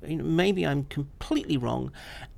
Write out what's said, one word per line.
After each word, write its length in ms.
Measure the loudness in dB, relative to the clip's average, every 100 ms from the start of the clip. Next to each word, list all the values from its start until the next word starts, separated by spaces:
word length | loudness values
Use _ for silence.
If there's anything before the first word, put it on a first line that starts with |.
| -6
You 120 | -2
know, 60 |
maybe 420 | 2 4 6 4 2
I'm 200 | 0 0
completely 720 | -4 -6 -6 -2 0 2 0
wrong, 360 | 2 0 -2 -8 -14 -14 -14